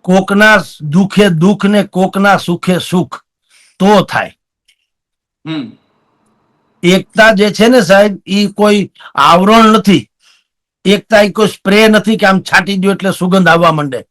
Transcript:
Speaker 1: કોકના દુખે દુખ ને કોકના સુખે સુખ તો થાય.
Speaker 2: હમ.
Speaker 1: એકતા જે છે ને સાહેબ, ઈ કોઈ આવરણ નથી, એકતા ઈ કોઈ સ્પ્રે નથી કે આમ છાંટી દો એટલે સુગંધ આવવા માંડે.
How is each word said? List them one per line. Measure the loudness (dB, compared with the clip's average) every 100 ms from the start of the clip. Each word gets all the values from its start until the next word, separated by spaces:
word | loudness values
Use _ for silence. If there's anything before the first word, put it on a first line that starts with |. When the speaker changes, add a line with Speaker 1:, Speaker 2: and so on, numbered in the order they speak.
Speaker 1:
કોકના | 2 0 2 0 2 2 -2 -14
દુખે | -4 -2 0 0 0
દુખ | 2 0 0 0
ને | -2
કોકના | -2 -4 -4 0 0 0
સુખે | -2 -6 -4 -4
સુખ | -2 -4 -4 -10 _ _ _ _ _ _
તો | 2 2
થાય. | 0 -6 -8 _ _ _ _ _ _ _ _ _ _ _ -12
Speaker 2:
હમ. | -10 -10 -18 _ _ _ _ _ _ _ _ _ _
Speaker 1:
એકતા | 0 0 -2 -2 0
જે | 2 -2
છે | 0 2
ને | 2
સાહેબ, | 2 2 2 -2 -6
ઈ | -4 -4
કોઈ | -2 0 0 -2 _ -14
આવરણ | -2 2 2 4 4
નથી, | 4 2 2 0 -2 _ _ _ _ _ _ _
એકતા | -2 -2 0 0
ઈ | 0
કોઈ | 0 -4
સ્પ્રે | -4 -2 0 2
નથી | 2 0 -2
કે | 0
આમ | 0
છાંટી | -2 -4 -2 -4
દો | -2
એટલે | -2 -4
સુગંધ | -4 -2 0 2
આવવા | 2 2
માંડે. | 0 -4 -10 -14